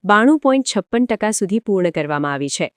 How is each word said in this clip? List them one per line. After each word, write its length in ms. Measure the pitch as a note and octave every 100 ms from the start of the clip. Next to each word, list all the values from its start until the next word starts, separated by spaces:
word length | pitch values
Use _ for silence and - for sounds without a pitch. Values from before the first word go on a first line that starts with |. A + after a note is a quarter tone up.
બાણું 360 | F#3+ G#3 B3+ D#4
પોઇન્ટ 260 | C4+ C4+ C4 G3+
છપ્પન 280 | - A#3 B3
ટકા 260 | G#3+ G#3+
સુધી 280 | G#3+ F#3 A3
પૂર્ણ 300 | G#3+ F#3+ F3
કરવામાં 440 | D#3+ D3 D3 C#3+
આવી 160 | C#3 C#3
છે. 240 | - D#3